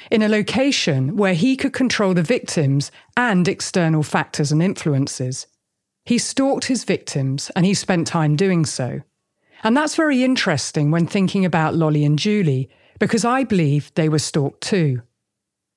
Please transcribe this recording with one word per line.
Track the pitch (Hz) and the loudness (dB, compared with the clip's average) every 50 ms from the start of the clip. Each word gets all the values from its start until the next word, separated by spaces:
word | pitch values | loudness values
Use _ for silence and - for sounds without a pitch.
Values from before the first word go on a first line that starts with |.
| - - | -6 -2
in | - 220 | 0 2
a | 214 214 | 2 2
location | 214 214 202 - - 226 269 285 254 - - 180 143 131 131 135 196 | 2 2 0 0 0 0 2 2 0 0 0 0 0 0 0 0 0
where | 202 202 190 185 | 0 2 2 2
he | 156 196 262 269 | 2 2 2 2
could | 262 - 277 - | 0 -2 -2 -2
control | - 262 233 - - 208 190 185 | -2 -2 0 0 0 0 2 2
the | 175 165 | 2 2
victims | - 254 - - - - 175 147 135 139 143 139 - - - - _ _ | 2 0 -2 -2 -4 -2 0 0 2 0 0 -2 -4 -10 -18 -20 _ _
and | 240 247 240 196 180 175 196 | -2 0 2 2 2 2 0
external | 185 - - - - 185 170 160 160 156 147 | -2 -4 -6 -4 -2 0 2 2 2 0 0
factors | - - 175 - - - - 156 135 | 0 -2 -2 -2 -2 -4 -4 -2 0
and | 151 156 175 | 2 2 2
influences. | 202 185 - - 160 139 135 139 - - - 131 127 131 - - - _ _ _ _ _ _ _ _ _ _ _ | 0 -2 -2 -2 -2 0 0 -2 -2 -4 -6 -6 -6 -6 -8 -12 -16 _ _ _ _ _ _ _ _ _ _ _
He | - 240 226 | -2 0 0
stalked | - - - - 269 277 262 - - | 0 -2 -2 0 0 0 0 0 -2
his | - 262 220 - | -2 -4 -2 -2
victims, | - 180 - - - - 143 131 135 135 139 - - - | -2 -4 -4 -4 -6 -4 -4 -2 -2 -4 -4 -6 -4 -2
and | 170 170 | 0 2
he | 196 196 | 2 2
spent | - - - 185 170 151 - | 0 0 0 0 0 0 0
time | - 170 156 147 151 | 0 0 2 2 2
doing | 147 196 190 180 165 156 | 2 2 2 2 2 0
so. | - - - 127 123 135 139 - _ _ _ _ _ _ _ _ _ _ - - | -2 -2 -4 -6 -6 -6 -8 -12 _ _ _ _ _ _ _ _ _ _ -4 -2
And | 226 233 | 0 2
that's | 285 311 302 - | 2 0 0 0
very | - 320 302 277 247 254 | 0 0 2 2 2 2
interesting | 254 262 - - 196 156 131 - - - 160 147 147 | 2 0 0 0 0 0 0 -2 -4 -2 0 0 2
when | 160 170 170 - | 2 2 0 0
thinking | - 202 190 - - 196 185 | 0 0 0 0 0 0 0
about | 175 185 165 156 151 - | 0 2 0 0 0 0
Lolly | 165 160 156 151 147 147 | 0 2 2 2 2 2
and | 147 151 147 | 2 2 0
Julie, | - 214 208 208 190 151 131 131 135 - _ _ _ _ _ - | 0 0 0 0 0 0 0 -2 -4 -6 _ _ _ _ _ -4
because | 160 160 - 220 220 | -2 0 0 0 0
I | 233 247 269 269 | 0 0 0 0
believe | - 208 180 160 139 143 147 - - - | 0 0 2 2 2 2 0 -2 -2 -2
they | 175 160 156 | 0 0 2
were | 156 147 | 2 0
stalked | - - - 165 135 135 - _ | -2 -2 -2 -2 -2 -2 -4 _
too. | - - 220 185 160 139 127 123 - _ _ _ _ _ _ _ _ _ _ _ _ _ _ | -6 -4 -2 0 0 0 -2 -4 -6 _ _ _ _ _ _ _ _ _ _ _ _ _ _